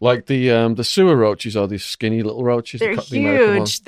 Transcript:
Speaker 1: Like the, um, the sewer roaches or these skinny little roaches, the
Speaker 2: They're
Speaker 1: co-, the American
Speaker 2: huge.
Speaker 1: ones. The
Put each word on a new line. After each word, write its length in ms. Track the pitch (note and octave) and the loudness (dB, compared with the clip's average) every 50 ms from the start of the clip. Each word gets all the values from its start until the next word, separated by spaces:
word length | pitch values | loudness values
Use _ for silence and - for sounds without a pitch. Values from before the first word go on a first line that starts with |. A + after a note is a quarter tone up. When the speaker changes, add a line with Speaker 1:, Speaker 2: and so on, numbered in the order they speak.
Speaker 1:
Like 240 | - B2 B2 A#2+ - | 0 0 0 0 0
the, 260 | - C#3 C3 B2+ B2+ | -2 -2 0 2 2
um, 240 | A#2 A2+ A#2 A#2 A2+ | 2 2 2 2 0
the 80 | A2 A#2 | -2 -4
sewer 320 | - - G3 F#3+ F#3 D#3+ | -2 2 4 4 4 4
roaches 400 | B2+ A2 G#2+ G2+ - - A#2 G#2 | 4 4 2 0 -2 -6 -6 -4
or 120 | A2 G2+ F#2+ | -2 -2 -2
these 180 | G#2 F#2+ - | -4 -6 -10
skinny 360 | - - - - A2 A2 A2+ A2 | -10 -8 -4 -2 -2 0 0 -2
little 200 | G#2+ A2 A#2 B2+ | -4 -4 -4 -2
roaches, 360 | A#2+ A#2+ A#2+ A2+ - - A#2+ | -2 0 -2 -4 -6 -6 -4
the 80 | - G#3+ | -4 -4
Speaker 2:
They're 80 | F#3+ | -4
Speaker 1:
co-, 60 | A3 - | -4 -6
the 160 | - - C4+ | -4 -4 -2
American 280 | C#4+ C#4+ D4 C4+ A#3+ G#3+ | 0 2 2 4 4 4
Speaker 2:
huge. 100 | G3+ G3+ | 2 2
Speaker 1:
ones. 200 | - G#3 - - | 0 -2 -4 -6
The 60 | - | -4